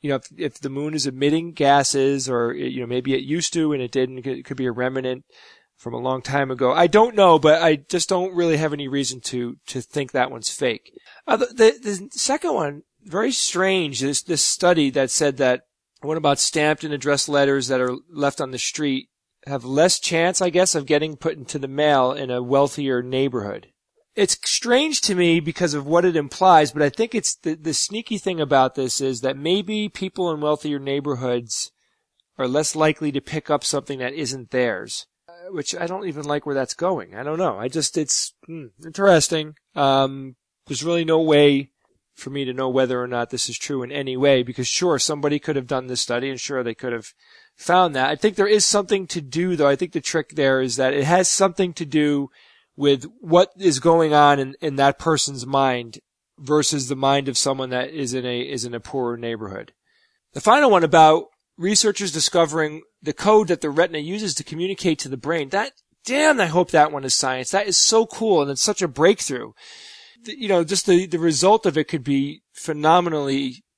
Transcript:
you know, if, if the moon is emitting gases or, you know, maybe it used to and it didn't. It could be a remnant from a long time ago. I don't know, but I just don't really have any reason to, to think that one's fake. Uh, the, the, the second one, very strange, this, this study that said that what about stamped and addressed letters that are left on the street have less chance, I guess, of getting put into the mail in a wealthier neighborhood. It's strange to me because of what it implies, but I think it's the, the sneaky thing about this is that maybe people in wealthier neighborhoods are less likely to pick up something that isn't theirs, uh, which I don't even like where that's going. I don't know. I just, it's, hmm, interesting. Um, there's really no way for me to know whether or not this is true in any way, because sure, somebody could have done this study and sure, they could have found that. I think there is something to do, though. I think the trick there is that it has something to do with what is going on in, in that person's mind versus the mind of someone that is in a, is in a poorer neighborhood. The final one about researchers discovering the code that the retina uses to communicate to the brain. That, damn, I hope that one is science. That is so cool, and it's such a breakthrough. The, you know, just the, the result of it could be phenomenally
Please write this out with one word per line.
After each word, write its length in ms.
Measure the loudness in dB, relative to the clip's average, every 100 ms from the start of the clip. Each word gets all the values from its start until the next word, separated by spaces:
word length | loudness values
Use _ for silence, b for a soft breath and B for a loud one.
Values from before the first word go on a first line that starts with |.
you 100 | -4
know, 60 | -6
if, 100 | -6 -8
if 220 | -8 -6
the 100 | -8
moon 260 | -6 -6
is 120 | -4 -4
emitting 460 | -2 0 0 -2
gases 760 | 0 4 4 4 2 2 0 -2
or, 260 | -2 -2
you 260 | -4 -6 -6
know, 80 | -6
maybe 260 | -4 -2
it 80 | -4
used 300 | -2 -4 -2
to 200 | -2 -2
and 80 | -2
it 120 | -2
didn't. 340 | -2 -2 -4 -10
It 180 | -10
could 120 | -10 -4
be 100 | -4
a 60 |
remnant 540 | -2 -4 -2 -4 -6 _ b b b b _
from 180 | -10
a 40 | -6
long 200 | -4 -4
time 300 | -4 -4 -2
ago. 220 | 0 0
I 160 | 4 4
don't 260 | 6 4
know, 240 | 6 6 8
but 240 | 6 4
I 140 | 4 2
just 320 | _ -4 0
don't 260 | -2 -2
really 220 | 0 0 2
have 160 | 0
any 160 | -4 -4
reason 320 | -4 -4 -6 -8
to, 300 | -6 -6 -10 -12
to 120 | -12
think 300 | -8 -6 -4
that 220 | -2 -2
one's 180 | -4 -10
fake. 400 | -4 -4 -4 _ -20 B B
Uh, 120 | -4 -2
the, 100 | -2
the, 320 | 4 4 4
the 240 | -6 -6 -8 -6
second 340 | -2 -2 -2
one, 300 | -2 -2 -6 _ _
very 260 | -6 -2 -2
strange, 720 | -2 -4 0 0 2 -2 -2
this, 220 | -2 -4
this 220 | -4 -2
study 460 | 0 2 2 4 2
that 220 | 2 0
said 240 | 2 0 2
that 260 | 0 0 _ _ _ _
what 160 | -6 -2
about 240 | 0 0
stamped 420 | 0 0 0 0
and 100 | -4
addressed 360 | -6 -2 -2 0
letters 400 | 2 2 2 0
that 120 | -2
are 140 | -2 -4 _
left 300 | -2 -2 -2
on 100 | -8
the 80 | -6
street 500 | -8 -4 -4 -4 -8 _ _ _ -10
have 180 | -10
less 340 | -4 2 4 2
chance, 440 | -2 0 0 0
I 80 | 0
guess, 240 | 2 2
of 100 | 0
getting 320 | 0 0 0 -4
put 200 | -6 -6
into 200 | -8 -6
the 100 | -4
mail 440 | 0 2 4 2
in 180 | 0 -4
a 120 | -6
wealthier 600 | 0 2 2 0 -2 -2
neighborhood. 680 | -2 -2 0 -2 -6 -10 -14 _ _ _ _
It's 220 | -2 0 0
strange 560 | -2 -4 2 2 2 -2
to 120 | -2
me 240 | 2 4 2
because 340 | 0 -4 -2
of 120 | -2 2
what 180 | 2
it 120 | 4 0
implies, 560 | -4 2 6 6 6
but 100 | 0
I 60 | -2
think 240 | 0 -4
it's 220 | -2 -4 -6
the, 180 | -6
the 180 | -6 -4
sneaky 460 | -4 -4 -8 -6 -6
thing 220 | -4 -4
about 340 | 2 4 2
this 260 | 0 -4 -2
is 200 | -4 -2
that 160 | -4 -4
maybe 500 | -2 -2 0 -4 -4
people 420 | -6 -8 -4 -4
in 80 | -2
wealthier 400 | -2 -2 -2 -6
neighborhoods 880 | -4 -4 -4 -4 -2 -4 -4 -8 -8 _ _ _ _ _ _ -6
are 120 | -2
less 260 | -2 -2
likely 380 | 0 0 0 -4
to 80 | -6
pick 280 | -6 -10 -4
up 160 | -4
something 360 | -2 -6 -6 -8
that 120 | -8
isn't 380 | -6 -8 -8 -6
theirs, 560 | -2 -2 -2 -8 -14 -14 _ _
uh, 240 | -20 -12
which 220 | -8 -8
I 120 | -6 -6
don't 200 | -6 -8
even 180 | -10
like 200 | -6 -6
where 100 | -4
that's 200 | -4 -4
going. 400 | -4 -4 -4 -8
I 80 | -10
don't 160 | -8 -2
know. 200 | -2 -2
I 100 | -6
just, 280 | -4 -2 -4
it's, 380 | -2 -4 -6 _
hmm, 220 | -18 -16 -16 _
interesting. 720 | -16 0 4 4 4 -4 -6 -14 _ -2
Um, 580 | 0 2 0 -4 -14 -18 _ _ _
there's 180 | -8
really 200 | -2 -2
no 160 | 2 2
way 500 | 6 6 8 6 -2 _ _ _ _
for 160 | _ -12
me 140 | -8
to 80 | -6
know 160 | -4 0
whether 320 | 2 2 0
or 60 | -2
not 240 | -4 -4
this 180 | -6 -6
is 80 | -8
true 260 | -6 -6
in 80 | -6
any 240 | -8 -6 0
way, 260 | 4 4
because 240 | 2 -4 -4
sure, 320 | 0 0 0
somebody 400 | 0 -2 -2 -2
could 160 | -2 -6
have 120 | -4
done 180 | -6 -4
this 140 | -6
study 280 | -4 -4 -4
and 120 | -8
sure, 240 | -6 -6
they 100 | -6
could 180 | -6 -6
have 220 | -6 -10 _ b b b
found 400 | _ 0 2 2
that. 160 | 0 -2
I 60 | 0
think 180 | 0
there 120 | 2 2
is 160 | 4
something 420 | 4 0 0 -2 -2
to 120 | -8
do, 340 | -6 -4 -2
though. 140 | 2 2
I 80 | 2
think 160 | -2
the 80 | -6
trick 300 | -4 -4 -4
there 300 | 0 2 2
is 140 | 0 0
that 160 | 0
it 100 | 0
has 240 | 2 2 2
something 440 | 2 0 0 -4
to 100 | -2 -2
do 420 | 0 2 0 -2 b b b b -2
with 280 | 2 2 -2 _
what 300 | 2 4 4 _
is 220 | 2 4
going 340 | 4 4 4
on 240 | 6 6 4
in, 160 | 0 -6
in 160 | -6 2
that 220 | 2 2
person's 440 | -2 0 -2 -6 -4
mind 520 | 0 0 0 -8 -16 _ _ _ _
versus 500 | 0 0 2 -2 -4
the 60 | -2
mind 320 | 0 2 0
of 80 | -2
someone 320 | -2 -4 -4
that 200 | -4 -6
is 240 | -6 -6
in 100 | -6
a, 160 | -4 -6
is 240 | -6 -8
in 100 | -8
a 60 | -10
poorer 360 | -8 -6 -4 -6
neighborhood. 560 | -8 -8 -10 -12 -16 _ _ _ _ _ _
The 80 | -4
final 300 | 4 6 6
one 140 | 4
about 400 | 6 8 8 6 0 _ _ _
researchers 560 | -2 2 0 -2 -4
discovering 720 | -4 0 2 2 0 -4 -6 _ _
the 100 | -8
code 360 | -2 4 4 4
that 120 | -2
the 100 | -2
retina 280 | 0 0 -2
uses 360 | -6 -6 -4 -6
to 80 |
communicate 540 | -8 -6 -6 -4 -2 -2
to 80 | -4
the 80 | -8
brain. 320 | -4 -4 -2
That, 240 | -4 -4 _ _ _
damn, 360 | -6 0 2 2
I 60 | 2
hope 240 | 2 2
that 220 | 4 4
one 120 | 2
is 100 | -4
science. 360 | -2 -2 -4 -2
That 160 | -2 0
is 100 | 0
so 300 | 2 2 0
cool, 360 | -2 2 2
and 80 | 2
it's 120 | -2
such 200 | -2 -2
a 60 | -4
breakthrough. 640 | 2 2 2 -2 -8 -10 _ B B B B B _
The, 160 | -20 -10
you 100 | 0
know, 140 | 2
just 240 | 2 -2 4
the, 200 | 4 4
the 120 | 0
result 480 | 0 2 4 4 2
of 100 | 0
it 120 | -2
could 160 | -4
be 380 | -2 -2 -2 -8 _
phenomenally 1120 | -14 -8 0 4 4 2 -4 -2 -4 -4 -10 _